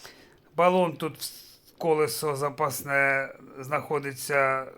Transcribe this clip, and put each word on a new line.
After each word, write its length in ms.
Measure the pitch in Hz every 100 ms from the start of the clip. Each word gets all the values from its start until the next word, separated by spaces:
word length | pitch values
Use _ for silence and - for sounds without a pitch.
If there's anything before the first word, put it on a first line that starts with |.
| - - - - _ -
Балон 380 | 175 185 175 143
тут 200 | 160 127
в-, 600 | - - - - _ _
колесо 580 | 170 156 151 - 156 135
запасне 920 | 143 131 151 131 139 139 139 135 135 - - 139
знаходиться 1080 | 131 147 - 147 139 131 - 143 135 135 131